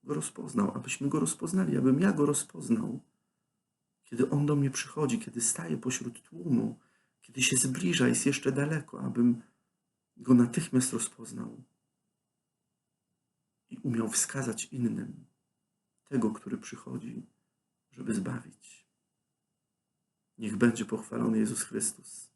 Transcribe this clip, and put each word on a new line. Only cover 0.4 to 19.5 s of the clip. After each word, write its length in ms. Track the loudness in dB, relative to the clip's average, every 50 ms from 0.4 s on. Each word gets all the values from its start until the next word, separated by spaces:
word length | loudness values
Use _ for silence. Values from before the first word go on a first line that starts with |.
| -12 -4 0 0 0 0
abyśmy 380 | -2 -6 -8 -8 -6 -4 -2 0
go 100 | 0 0
rozpoznali, 580 | 0 0 -2 -4 -6 -2 0 0 2 2 2
abym 220 | 4 4 4 6 6
ja 140 | 4 4 4
go 120 | 4 2
rozpoznał, 760 | 2 2 0 -2 -6 -10 -12 0 0 0 0 0 -4 -6 -8 -12 _ _ _ _ _ _ _ _ _ _ _ _ _ _ _ _ _ _ _ _ _
kiedy 180 | 0 0 2 2
on 160 | 4 2 4
do 100 | 4 4
mnie 140 | 4 4 2
przychodzi, 500 | 0 -2 -8 -6 -2 -2 0 0 0 -2
kiedy 220 | -2 -4 -4 -2
staje 360 | -2 -2 -2 -2 -4 -4 -4
pośród 460 | -2 -2 -4 -4 -2 -6 -8 -10 -12 _
tłumu, 560 | -18 -16 -8 0 2 2 2 2 0 -4 -8 _ _ _ _ _ _ _ _
kiedy 200 | _ -14 -2 0
się 160 | 0 2 2
zbliża, 500 | 2 2 0 -2 0 0 0 2 4 4
jest 180 | 4 2 2 2
jeszcze 260 | 0 0 2 0 0
daleko, 500 | 0 0 0 0 -2 -4 -6 -8 -10 -8
abym 400 | -6 -4 0 4 4 4 4 2 -2 _ _ _ _ _ _ _ _ _ _ _ _ _ _
go 160 | -14 4 6 8
natychmiast 600 | 8 8 6 4 -2 -4 2 2 2 2 2 -2
rozpoznał 680 | -4 -4 -4 -8 -12 -16 -14 -10 -10 -10 -10 -12 -16 -20 _ _ _ _ _ _ _ _ _ _ _ _ _ _ _ _ _ _ _ _ _ _ _ _ _ _ _ _ _ _ _ _ _ _ _ _ _ _ _ _ _
i 80 | -20
umiał 320 | -8 -4 -2 0 0 -2 0
wskazać 560 | 0 -2 -2 -2 -2 -4 -4 -4 -4 -6 -8
innym 600 | -8 -4 -2 -2 0 0 -2 -6 -8 -10 -16 -18 _ _ _ _ _ _ _ _ _ _ _ _ _ _ _ _
tego, 280 | _ -2 0 0 0
który 260 | -2 -4 -8 -8 -8
przychodzi, 680 | -8 -8 -14 -16 -16 -14 -10 -10 -10 -10 -10 -12 -12 -14 -16 _ _ _ _ _ _ _ _ _ _ _ _
żeby 220 | _ -12 -6 -4 -4
zbawić. 720 | -4 -4 -4 -6 -8 -10 -14 -20 _ -20 -20 -20 -20 _ _ _ _ _ _ _ _ _ _ _ _ _ _